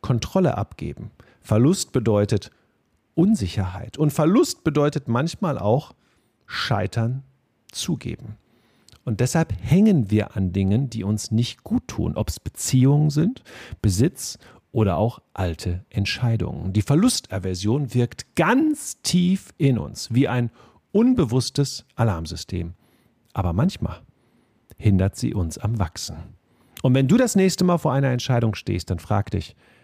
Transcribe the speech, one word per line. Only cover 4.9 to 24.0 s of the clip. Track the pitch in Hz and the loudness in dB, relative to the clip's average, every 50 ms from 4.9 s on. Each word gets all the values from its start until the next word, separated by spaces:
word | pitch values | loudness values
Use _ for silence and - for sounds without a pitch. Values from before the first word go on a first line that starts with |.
| 147 147 - - | 0 -4 -4 -2
manchmal | 117 120 143 170 - - - 175 143 - | -2 0 0 -2 -4 -4 -4 -4 -4 -2
auch | - 104 113 143 - - - _ _ _ _ _ _ _ _ _ _ | 0 2 2 2 0 -6 -20 _ _ _ _ _ _ _ _ _ _
Scheitern | _ - - - - - 101 101 98 - 117 113 117 127 135 135 _ _ _ _ _ _ _ _ _ | _ -8 -8 -4 -2 -2 -2 -2 -2 -2 -2 -2 -2 -2 -6 -10 _ _ _ _ _ _ _ _ _
zugeben. | - - - - 82 - - - - - - 107 107 _ _ _ _ _ _ _ _ _ _ - _ _ _ | -12 -10 -6 -6 -6 -6 -6 -10 -10 -10 -14 -18 -18 _ _ _ _ _ _ _ _ _ _ -20 _ _ _
Und | - 113 98 | -6 -2 -2
deshalb | 123 127 - 170 165 - - - | -2 0 2 0 0 0 -4 -8
hängen | - - 151 185 208 220 202 151 113 95 | 0 2 4 4 6 6 4 2 2 2
wir | 104 107 104 - - | 0 0 0 0 -4
an | 107 95 90 | -2 -2 -2
Dingen, | 87 98 98 95 101 117 143 127 | 0 0 0 2 2 0 0 -2
die | 113 110 92 | -6 -6 -2
uns | 98 107 107 - - | -2 -2 -2 -2 -2
nicht | 110 110 120 - - _ _ | -2 -2 -2 -2 -6 _ _
gut | - 214 247 - - | -4 -4 -4 -4 -6
tun, | - - 82 82 - - | -6 -4 -4 -4 -2 -4
ob's | - - - - | -4 -4 -6 -10
Beziehungen | _ - _ - - - - 131 127 135 143 147 151 151 | _ -14 _ -8 -8 0 2 4 4 4 4 4 2 2
sind, | 143 147 156 202 262 - _ - - - - - - - | 0 0 0 -2 -2 -4 _ -20 -20 -20 -18 -18 -16 -2
Besitz | - 104 92 90 120 175 - - - - - - - - - - _ _ | 0 0 2 2 0 0 0 -4 -14 -14 -14 -14 -20 -20 -20 -20 _ _
oder | _ 117 110 98 92 73 | _ 0 0 2 2 0
auch | 104 117 - - _ _ _ | 0 -2 -2 -6 _ _ _
alte | - 95 90 80 - - 87 87 90 - _ | -4 -4 -4 -4 -4 -6 -6 -6 -6 -8 _
Entscheidungen. | - - 101 - - - - 117 117 107 - - - - 85 92 92 | -4 -4 -4 -4 -4 -2 -2 -2 0 -2 -2 -4 -6 -6 -6 -2 -2
Die | 107 | -2
Verlustaversion | 104 - 135 156 202 254 - - - - - 95 87 95 92 90 95 104 113 147 147 123 - | 0 2 2 2 2 2 0 -2 -8 -8 -10 -6 -4 -4 -6 -4 -2 -2 0 0 -2 -2 0
wirkt | 123 120 120 - - - _ _ | 0 0 -2 -4 -12 -18 _ _
ganz | - - 170 233 269 320 311 302 - - - - _ _ | 0 2 2 4 2 2 2 0 -2 -6 -14 -14 _ _
tief | - - 180 175 180 190 196 - - - _ | 0 0 2 2 2 0 0 -2 -10 -8 _
in | 160 139 127 107 | 2 2 2 2
uns, | 85 71 - - - - 113 | -2 -8 -10 -14 -10 -2 2
wie | 123 135 - | 2 2 2
ein | 113 123 120 117 _ _ - - _ _ _ _ _ | 2 -2 -2 -4 _ _ -20 -20 _ _ _ _ _
unbewusstes | 202 233 254 254 247 180 110 110 127 120 - _ - 143 135 - - - _ _ | 4 4 4 4 2 2 2 2 0 0 0 _ -2 -2 -2 -2 -12 -16 _ _
Alarmsystem. | - 120 113 95 85 82 78 85 82 - _ - 87 85 85 87 _ _ _ _ _ _ _ _ _ _ _ _ | 0 0 0 0 -2 -4 -8 -8 -10 -10 _ -6 -6 -6 -6 -10 _ _ _ _ _ _ _ _ _ _ _ _
Aber | - 175 90 | -2 -2 0
manchmal | 165 90 135 190 - - - - - - | 2 2 0 0 0 -2 -6 -6 -6 -8